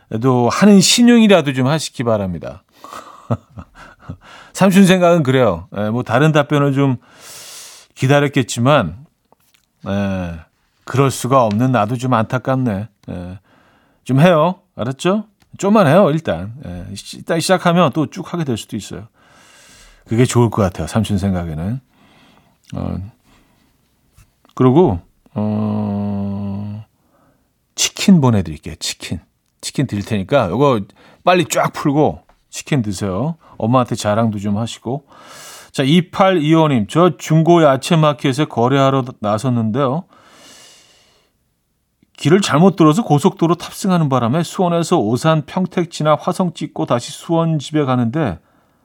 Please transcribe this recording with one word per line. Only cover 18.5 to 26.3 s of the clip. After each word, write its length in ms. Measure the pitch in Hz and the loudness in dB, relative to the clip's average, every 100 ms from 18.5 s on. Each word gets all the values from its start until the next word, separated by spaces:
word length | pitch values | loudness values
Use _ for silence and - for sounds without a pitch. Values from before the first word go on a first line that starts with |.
| 110 | -6
수도 200 | - 110 | -8 -12
있어요. 300 | - 90 113 _ _ _ _ _ - - - _ - | -12 -14 -18 _ _ _ _ _ -20 -20 -20 _ -4
그게 180 | 110 | 0
좋을 260 | 127 120 117 | 2 2 0
것 120 | 110 | 0
같아요, 240 | 92 - 82 | -2 -2 -4
삼촌 320 | 113 104 101 | -2 -2 -2
생각에는. 640 | 98 90 85 76 92 131 - _ _ _ _ _ _ _ _ | -2 -4 -6 -8 -6 -8 -12 _ _ _ _ _ _ _ _
어, 220 | - 90 87 98 - _ _ _ _ _ _ _ _ _ _ _ _ _ | -8 -8 -8 -12 -18 _ _ _ _ _ _ _ _ _ _ _ _ _
그리고, 460 | - 127 143 165 90 - _ _ | 2 4 4 4 0 -8 _ _
어, 1500 | 104 107 107 107 107 104 101 104 101 - | -6 -4 -2 -4 -4 -4 -4 -4 -4 -6